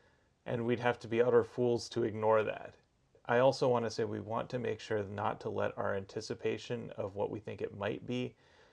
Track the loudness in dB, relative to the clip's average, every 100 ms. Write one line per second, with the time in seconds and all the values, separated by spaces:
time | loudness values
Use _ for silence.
0 | _ _ _ _ -6 -2 0 0 0 -2
1 | 0 2 6 6 6 2 2 2 -2 -2
2 | 0 2 4 6 4 -2 -10 -18 _ _
3 | _ _ 0 4 6 4 2 2 0 -2
4 | -2 -4 -4 -4 -4 -4 -4 -4 -2 -2
5 | -2 -2 -2 -2 -4 -2 -2 -2 -2 -2
6 | -4 -8 -8 -4 -2 -4 -4 -8 -8 -6
7 | -6 -4 -4 -4 -8 -8 -8 -4 -4 -4
8 | -4 -4 -4 -8 _ _ _